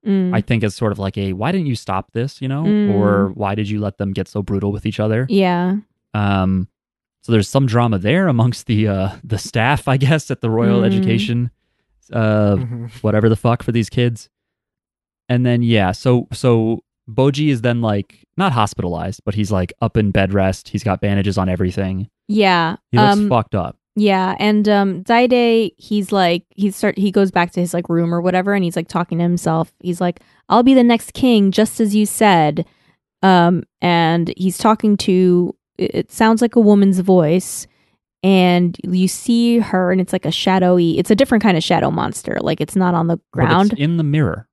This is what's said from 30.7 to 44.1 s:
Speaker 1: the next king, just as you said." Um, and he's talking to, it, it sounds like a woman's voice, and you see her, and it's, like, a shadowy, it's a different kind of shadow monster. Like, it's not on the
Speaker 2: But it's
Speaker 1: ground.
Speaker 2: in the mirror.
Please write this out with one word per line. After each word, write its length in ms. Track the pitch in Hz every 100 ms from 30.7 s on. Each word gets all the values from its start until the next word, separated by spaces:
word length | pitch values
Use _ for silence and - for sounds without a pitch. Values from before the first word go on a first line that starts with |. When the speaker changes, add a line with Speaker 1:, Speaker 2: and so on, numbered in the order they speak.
Speaker 1:
the 100 | 262
next 300 | 240 233 -
king, 380 | - 262 226 196
just 280 | 190 220 -
as 140 | 220 208
you 100 | 208
said." 600 | - 214 175 151 151 165 _ _ _ _ _
Um, 420 | 190 180 170 180 - _
and 520 | 175 170 160 170 165 -
he's 200 | 190 -
talking 400 | 220 220 214 208
to, 580 | - 185 185 175 180 - _ -
it, 140 | - -
it 160 | -
sounds 300 | - 220 226
like 140 | 240 240
a 60 |
woman's 380 | 208 202 196 185
voice, 680 | 180 185 151 175 - - - _ _ _ _ _
and 540 | 190 190 180 175 180 -
you 240 | - 185 185
see 520 | - - 233 233 233
her, 320 | 214 185 180
and 100 | 185
it's, 120 | 180
like, 120 | 185 -
a 60 |
shadowy, 640 | 165 - 190 180 180 170 -
it's 120 | 175
a 40 | 208
different 260 | - 226
kind 140 | 214 170
of 60 |
shadow 260 | - 170 -
monster. 460 | - - - - -
Like, 180 | - 160
it's 140 | 156 190
not 180 | 185 175
on 120 | 165
the 100 | 170 _
Speaker 2:
But 100 | -
it's 60 | 127
Speaker 1:
ground. 240 | 165 202 214
Speaker 2:
in 200 | 147 170
the 60 |
mirror. 440 | 151